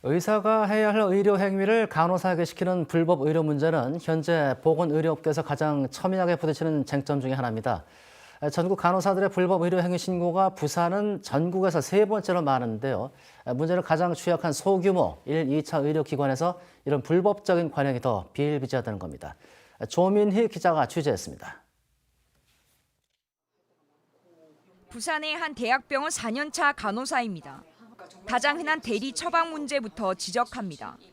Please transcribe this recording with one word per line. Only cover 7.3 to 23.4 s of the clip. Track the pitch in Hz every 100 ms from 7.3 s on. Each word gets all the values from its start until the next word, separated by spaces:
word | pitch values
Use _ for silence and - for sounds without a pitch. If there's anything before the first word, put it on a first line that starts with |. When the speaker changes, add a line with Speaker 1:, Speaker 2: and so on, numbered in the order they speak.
Speaker 1:
하나입니다. | 131 123 110 123 98 - - - - - - 147
전국 | 175 175 190
간호사들의 | 175 185 185 190 196
불법 | 190 180 185
의료 | 175 180
행위 | 175 180
신고가 | - 180 175 175 190 185
부산은 | 147 175 175 196 208 196
전국에서 | - 135 175 185 190 160
세 | 135 196
번째로 | 208 214 - 175
많은데요. | 147 127 120 110 135 104 127 - - - - 127
문제를 | 160 180
가장 | 180 160 175
취약한 | 160 - 165 170
소규모 | 139 196 190 190 180 98 78
일, | - 156 131
이 | 151
차 | 147 160
의료기관에서 | 143 156 143 139 139 135 170 180 - _
이런 | - 143
불법적인 | - 170 196 202 - 175 165
관행이 | - 139 123
더 | 127 104 -
비일비재하다는 | - 147 151 131 131 113 101
겁니다. | 90 67 76 - - - _ _ 113
조민희 | - 185 208 208 196 226
기자가 | 175 180 156 -
취재했습니다. | 170 143 123 - 67 - - _ _ _ _ _ _ _ _ _ _ _ _ _ _ _ _ _ _